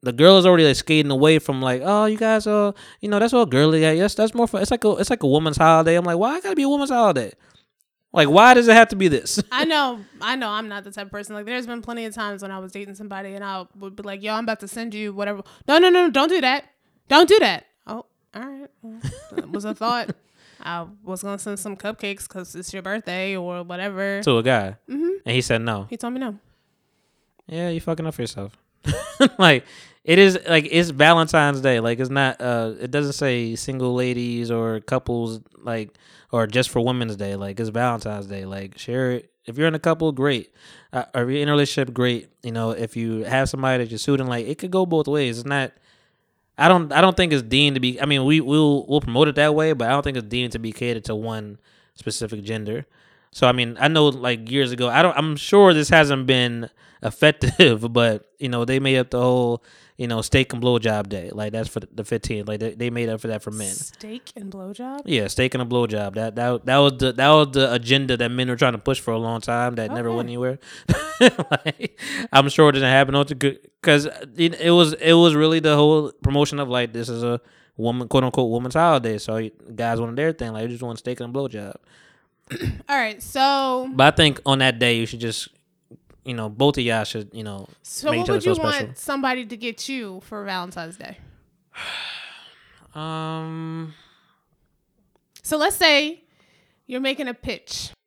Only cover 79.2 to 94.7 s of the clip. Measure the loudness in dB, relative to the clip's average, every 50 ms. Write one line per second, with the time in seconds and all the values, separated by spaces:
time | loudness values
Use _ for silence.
79.2 | -6 -6 -6 -6 -6 -8 -12 _ -20 -20 -10 -6 -4 -4 -2 -2 -4 -6 -4 -4
80.2 | -4 -4 -4 -4 -8 -10 -8 -8 -8 -8 -8 -10 -10 -12 -12 -10 -8 -10 -8 -8
81.2 | -10 -8 -6 -6 -6 -6 -8 -12 -14 -14 -18 -20 _ _ _ _ _ _ _ _
82.2 | _ _ _ _ _ _ -12 -8 -6 -6 -8 -8 -6 -4 -4 -2 -2 -4 -8 -12
83.2 | -18 -10 -4 0 0 2 2 0 0 -2 -2 -4 -6 -6 2 4 4 4 6 4
84.2 | 2 2 2 0 0 0 2 2 2 0 2 2 0 0 2 0 -2 -6 -8 -8
85.2 | -8 -8 -8 -8 -10 -12 _ _ _ _ _ _ _ _ -20 _ _ _ -20 _
86.2 | _ -12 -10 -8 -8 -10 -2 2 2 2 4 2 -2 -2 0 -2 -2 -4 -8 -10
87.2 | -12 -12 -14 -14 -14 -14 -14 -14 -16 -20 -20 _ _ -16 -14 -8 -4 -4 -2 -2
88.2 | -2 -2 -2 -2 0 0 -2 0 -2 -2 -2 -4 -6 -8 -12 -14 -10 -8 -6 -4
89.2 | -2 -4 -4 -4 -8 -12 -14 -10 -10 -10 -10 -10 -10 -10 -10 -10 -10 -12 -14 -16
90.2 | -18 -16 -16 -14 -10 -10 -8 -8 -10 -10 -12 -14 -14 -14 -16 _ -18 -20 -20 -20
91.2 | -20 -20 _ _ _ _ _ _ _ _ _ -16 -14 -12 -12 -12 -12 -12 -14 -16
92.2 | -18 -20 -20 -20 -20 -20 _ _ _ _ _ _ _ _ _ -12 -10 -10 -8 -8
93.2 | -8 -8 -8 -10 -10 -10 -10 -10 -10 -10 -10 -10 -12 -14 -16 _ _ _ _ _
94.2 | _ _ _ _ _ _ _ _ _ _